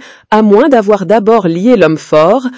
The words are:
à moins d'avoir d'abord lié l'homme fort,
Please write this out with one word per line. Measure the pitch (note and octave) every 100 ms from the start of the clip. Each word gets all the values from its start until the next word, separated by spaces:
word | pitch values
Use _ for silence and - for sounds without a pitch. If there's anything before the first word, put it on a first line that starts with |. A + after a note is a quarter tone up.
| - - -
à | G#3+
moins | G#3+ G3+ D4+
d'avoir | B3 G3+ G3+ F3
d'abord | A3 G3+ A3+ F#3
lié | E3+ A3 A#3+
l'homme | D#3 D#3
fort, | - D#3 D#3+ B3 B3+